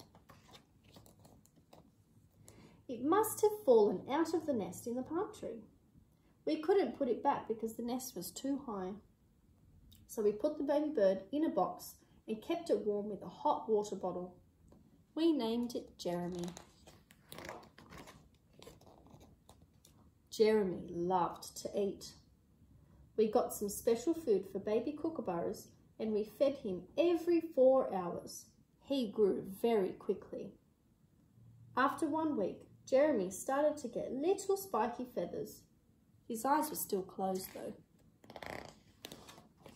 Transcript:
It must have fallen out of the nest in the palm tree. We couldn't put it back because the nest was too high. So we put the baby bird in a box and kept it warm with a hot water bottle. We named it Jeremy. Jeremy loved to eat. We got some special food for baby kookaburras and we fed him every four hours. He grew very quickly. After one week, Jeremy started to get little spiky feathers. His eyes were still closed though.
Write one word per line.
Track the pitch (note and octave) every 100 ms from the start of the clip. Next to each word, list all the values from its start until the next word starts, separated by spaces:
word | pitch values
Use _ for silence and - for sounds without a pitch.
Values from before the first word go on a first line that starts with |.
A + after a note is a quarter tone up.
| - - - - - - _ _ - - - - - - - _ _ - - _ _ - - _ - - - - -
It | A3+
must | C4+ G4 A4 -
have | G#4+ G#4
fallen | - A3+ G3 F3+ -
out | C#4+ D#4+
of | E4+ D4+
the |
nest | A#3+ F3+ - A#3+
in | A#3+
the |
palm | B3+ D#4+ G#4+ -
tree. | - A3+ - - _ - - _ _ _ -
We | D#4
couldn't | - G4+ C4 -
put | B3+
it | A3
back | C#4+ B3+ -
because | A3+ A3+ A3+
the |
nest | A#3 B3 - F3
was | F3
too | - C4+ C#4 B3
high. | G3+ F#3 G#3 - _ _ _ _ _ - - - - -
So | -
we | G#3
put | G#3 D4+ D4+
the |
baby | C#4+ D4 D4+
bird | - G3 G3 -
in | D4 D#4
a |
box | G3 E3+ - - - _ - -
and | A3
kept | - E4+ -
it | G#3+
warm | G#3 G#3 G#3
with | G3
a | F3+
hot | - D4 C#4+ -
water | G#3+ G#3 F#3+
bottle. | F#3 F3 F3+ - - _ - - - - _
We | D#4 E4
named | C#4+ A3+ A#3 A#3+ B3
it | - -
Jeremy. | F3+ F3 F3 F3 F3 F3 - - - - - - _ - - - - - - - - - - _ _ - - - - - - - - - - - - _ - - - _ _
Jeremy | - G#3+ G#3+ F#3+ - -
loved | E3+ F3 F#3 E3+ - - -
to | - A3
eat. | G3+ - - - _ _ _ _ - - - - - -
We | G#3+
got | B3 -
some | - G3+
special | - - A3+ -
food | E4 - F#3+ -
for | G3
baby | G#3 A3 A#3+ D4
kookaburras | E4 D4 A3 E3+ F3 G#3+ - - - -
and | A3
we | G#3
fed | G#3 - C#4+ C#4
him | G#3+ F3+ - -
every | E4+ E4 F4 E4+
four | E4 - B3+ C4 -
hours. | F#3+ F3 D#3+ - - - _ _ _ -
He | C#4 G#3+
grew | G#3+ G3 - G3 F#3+
very | A#3 A3+ F3+
quickly. | - - G3 - - G3 - _ _ _ _ _ _ _ - - - - -
After | C#4 - D#4
one | D#4 D#4+ A#3+
week, | F3+ - - - -
Jeremy | C4 D4+ B3 F3+
started | - - C4+ D4+ D4
to | A3+
get | F3 -
little | B3+ D#4+ G4 - G4
spiky | - A3 A#3 - B3 -
feathers. | F3 - - - - _ _ _ _ _ -
His | A3+ C4
eyes | D4+ D4
were | E3+
still | - G3
closed | F#3 - F#3+ F#3+ - -
though. | - G#3 - _ _ _ - - - - - - - _ - - - - - _ -